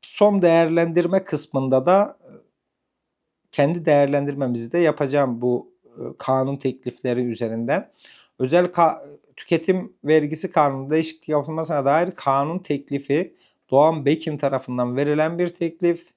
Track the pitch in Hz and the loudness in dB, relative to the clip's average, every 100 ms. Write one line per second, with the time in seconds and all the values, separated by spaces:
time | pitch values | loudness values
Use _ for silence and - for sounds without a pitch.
0 | - - 208 202 175 165 165 165 170 165 | -18 2 4 4 4 4 4 2 2 0
1 | 170 190 190 147 - 135 135 131 135 190 | 0 -2 -2 -8 -4 -4 0 2 4 2
2 | 202 - - - _ _ _ _ _ _ | 2 -6 -20 -20 _ _ _ _ _ _
3 | _ _ _ _ _ - 143 175 160 143 | _ _ _ _ _ 0 0 2 2 4
4 | 139 143 143 139 131 120 117 165 165 147 | 4 0 -2 -4 -4 -4 -4 0 0 0
5 | 143 143 135 117 123 123 - _ _ 117 | -2 0 0 -2 -2 -2 -6 _ _ -14
6 | 127 131 - 131 131 135 135 131 123 - | -14 -10 -2 -2 -2 -4 -6 -6 -12 -8
7 | 127 123 123 113 117 113 117 165 - _ | -4 -2 -4 -4 -6 -6 -2 -4 -4 _
8 | - - _ _ 131 170 180 175 165 - | -20 -20 _ _ 0 2 2 2 2 0
9 | - - _ - - 165 165 185 - _ | -12 -20 _ -20 -2 -2 2 -2 -2 _
10 | 147 156 147 151 170 - 151 135 135 156 | 2 2 2 -6 -2 2 2 0 -2 -2
11 | 160 - - 151 143 160 160 151 135 151 | -2 -8 -4 -2 -2 -8 -4 -2 2 2
12 | 175 190 - 135 143 180 - 143 143 139 | 0 -4 -2 0 0 -6 -4 -6 -4 -8
13 | 139 143 185 _ _ _ _ 131 156 160 | -2 -2 -2 _ _ _ _ 4 4 2
14 | 139 156 160 147 139 135 - 123 123 123 | 0 0 -2 -4 -4 -4 -6 -4 -2 -2
15 | 143 151 156 170 175 175 170 160 170 165 | -2 0 -2 -2 -4 -4 -6 -2 -2 -2
16 | _ | _